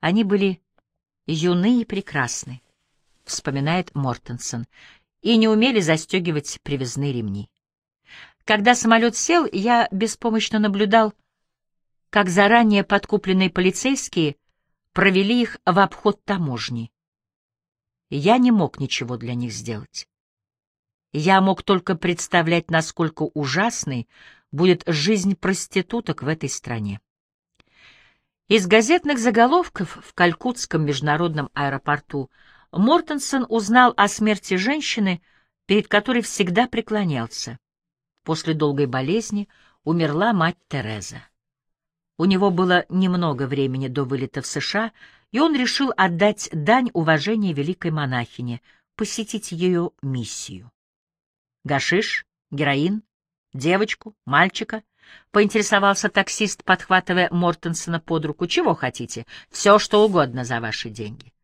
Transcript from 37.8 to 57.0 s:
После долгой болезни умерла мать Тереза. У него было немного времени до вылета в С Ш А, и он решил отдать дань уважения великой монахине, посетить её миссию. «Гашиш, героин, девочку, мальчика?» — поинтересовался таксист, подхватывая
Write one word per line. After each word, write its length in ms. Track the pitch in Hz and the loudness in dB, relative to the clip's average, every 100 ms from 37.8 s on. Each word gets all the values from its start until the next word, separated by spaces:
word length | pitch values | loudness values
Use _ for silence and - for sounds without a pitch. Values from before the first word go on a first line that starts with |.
| _ _ _ _ | _ _ _ _
После 300 | - 160 165 | -6 -6 -2
долгой 340 | 156 151 143 143 | -2 0 0 -2
болезни 600 | 131 131 208 220 208 202 _ _ _ | -2 -2 -2 -2 -6 -8 _ _ _
умерла 500 | - 165 160 147 208 | -2 0 0 0 0
мать 260 | 208 165 180 _ | 2 0 -2 _
Тереза. 540 | 143 107 107 92 - - _ _ _ _ _ _ _ _ _ | -8 -6 -10 -12 -16 -20 _ _ _ _ _ _ _ _ _
У 100 | 170 | 0
него 240 | 190 196 | 2 2
было 340 | 175 185 180 - | 2 2 2 0
немного 580 | 180 185 180 170 127 135 | 0 0 0 -2 -2 -4
времени 420 | 139 135 131 135 | -2 -2 -2 -6
до 160 | 127 | -4
вылета 360 | 135 135 131 - | -4 -4 -6 -8
в 60 | 127 | -8
С 140 | - | -8
Ш 180 | 131 202 | -4 -4
А, 140 | 226 _ - _ _ | -6 _ -20 _ _
и 60 | 220 | 0
он 160 | 330 294 | 0 2
решил 360 | 247 - 269 - | -2 -2 -2 0
отдать 520 | 190 170 208 208 - | 0 2 0 0 -6
дань 380 | 165 147 240 247 | -4 2 2 2
уважения 600 | - 160 156 160 220 202 | -2 2 2 2 -2 -2
великой 380 | 143 143 180 175 | -2 -4 -4 -4
монахине, 720 | 156 143 127 117 - 123 117 _ _ _ | -4 -2 -4 -6 -8 -10 -10 _ _ _
посетить 560 | - 214 - 214 220 - | -8 -8 -6 -8 -8 -8
её 400 | 165 180 175 170 _ | -2 2 2 -2 _
миссию. 720 | 139 131 110 - - 95 120 _ _ _ _ _ _ _ _ _ | -6 -6 -6 -10 -14 -16 -20 _ _ _ _ _ _ _ _ _
«Гашиш, 600 | - 139 - 180 214 - - _ _ | -4 -4 0 0 0 -6 -10 _ _
героин, 500 | 139 147 139 160 208 - _ _ _ _ | -4 -2 0 0 -2 -8 _ _ _ _
девочку, 600 | 135 135 190 214 - - _ - | -6 0 2 0 -4 -12 _ -2
мальчика?» — 580 | 143 185 - 214 220 _ _ _ - _ | 2 2 0 -10 -10 _ _ _ -20 _
поинтересовался 760 | 202 208 214 202 208 196 196 208 | 2 2 2 2 2 2 2 0
таксист, 540 | - 190 - 208 - | -2 -4 -2 -4 -4
подхватывая 680 | - 185 - 185 | 0 0 4 0